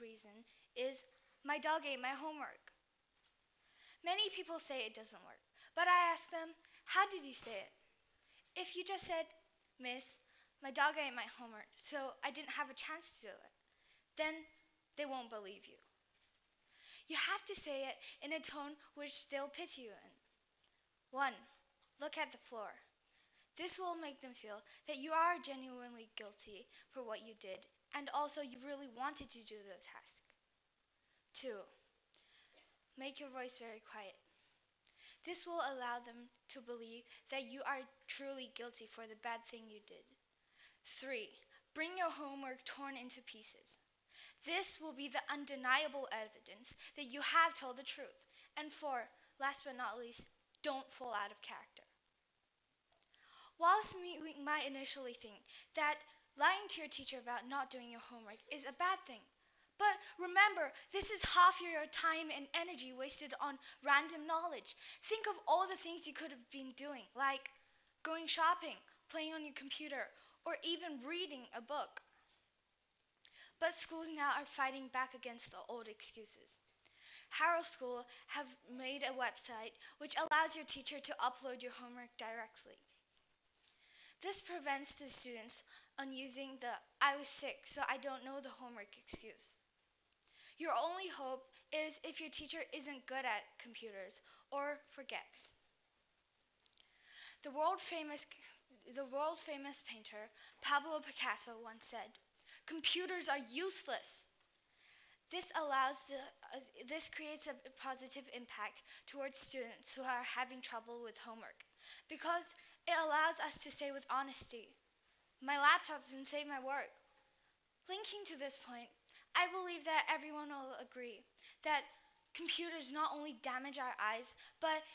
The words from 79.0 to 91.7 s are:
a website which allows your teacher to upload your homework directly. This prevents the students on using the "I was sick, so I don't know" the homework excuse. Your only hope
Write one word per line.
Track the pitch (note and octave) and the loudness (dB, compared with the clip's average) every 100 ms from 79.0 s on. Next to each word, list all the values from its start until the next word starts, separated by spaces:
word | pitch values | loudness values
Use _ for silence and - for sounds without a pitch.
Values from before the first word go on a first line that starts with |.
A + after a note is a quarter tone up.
a | C4+ C4 | -2 2
website | A#3+ - - A3+ A3+ - - - | 0 0 -4 -6 -8 -12 -16 -8
which | D4 | 0
allows | - D#4+ D4+ D#4+ | 2 6 6 6
your | D#4 - | 2 0
teacher | C#4 - C#4+ | -2 -2 -4
to | C#4+ C#4+ | -4 2
upload | B3 B3 C4 B3 | 2 2 -6 -6
your | B3 | -8
homework | A#3+ B3 B3 A#3+ - | -10 -12 -12 -12 -8
directly. | A3+ A#3 A3 - - - _ - _ _ _ _ _ - - - - - - - | -8 -6 -8 -12 -16 -18 _ -20 _ _ _ _ _ -20 -20 -18 -20 -20 -20 -6
This | F#4 F#4+ | 0 0
prevents | - F4 C#4+ C#4 C#4+ | -2 -4 0 2 2
the | - C#4 | 0 -2
students | - B3+ A#3 A#3 - - - - - | -2 0 -4 -4 -6 -6 -18 -14 -8
on | C4+ | -6
using | C4 C4+ B3+ C4+ C4+ | -4 -6 -6 -6 -6
the | A#3+ G#3 - - | -6 -6 -4 6
"I | C#4 C#4+ | 6 6
was | C#4 | 0
sick, | - C4+ - - | -2 -4 -4 -4
so | C#4+ B3+ | 0 2
I | C4+ | 2
don't | C#4 C4 | 0 -4
know" | C4 C4+ | -6 -8
the | B3+ - | -8 -10
homework | B3 A#3 G3+ A#3 | -12 -12 -14 -14
excuse. | - - A3 D3 - - _ _ _ _ _ _ - - - - | -8 -8 -8 -12 -14 -16 _ _ _ _ _ _ -20 -20 -16 -4
Your | D#4+ B3 | 2 4
only | D#4+ F#4 F#4 | 2 0 -4
hope | C#4+ C4 C4 - - - | -4 -4 -4 -8 -20 -2